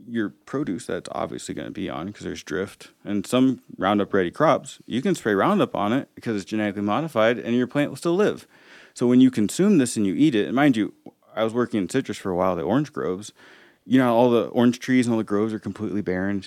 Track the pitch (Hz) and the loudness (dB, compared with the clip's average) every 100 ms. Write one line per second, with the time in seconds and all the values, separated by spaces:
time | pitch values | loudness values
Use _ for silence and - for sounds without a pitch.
0 | 107 117 101 - - 135 151 85 - 87 | -10 -6 -6 -8 -10 -6 -4 -6 -6 -8
1 | - - 82 62 - - 57 - 85 65 | -8 -8 -8 -10 -10 -10 -10 -10 -8 -8
2 | 92 101 92 82 - 87 104 - - _ | -10 -10 -12 -12 -8 -6 -6 -10 -20 _
3 | - 101 90 127 131 117 - - 92 104 | -6 -6 0 2 2 0 -8 -2 0 2
4 | 98 101 90 - 156 120 143 - - 110 | 2 0 0 2 2 2 -2 -18 -6 -4
5 | 196 175 110 98 98 202 127 87 101 127 | -2 -2 0 2 2 2 0 0 -2 -2
6 | - - 123 104 90 110 104 101 104 110 | -4 -10 -6 -6 -4 -2 -2 -2 -2 -2
7 | 160 113 113 123 69 120 123 147 147 139 | -2 2 2 2 0 0 0 -2 -4 -4
8 | 170 175 196 69 - _ - - - - | -2 0 0 -2 -12 _ -20 -20 -20 -2
9 | 123 123 131 120 104 - 196 180 123 113 | 4 6 6 4 -2 2 4 4 2 0
10 | 98 85 151 110 95 117 147 110 98 - | 0 2 2 2 0 2 2 2 -2 -6
11 | - - _ - 110 117 117 113 87 135 | -20 -20 _ -4 -2 0 -2 -2 -2 -2
12 | - 104 101 87 92 87 78 123 151 67 | -4 -6 -4 0 0 0 0 0 0 -4
13 | 73 92 107 - - - _ _ - 127 | -6 -6 -10 -20 -20 -20 _ _ 0 2
14 | 127 113 123 117 71 - 120 117 - 127 | 4 4 4 4 2 2 2 2 0 0
15 | 120 113 101 101 110 110 104 95 104 98 | 2 0 0 -2 -2 -4 -8 -8 -6 -4
16 | 92 92 95 101 | -4 -2 -2 -4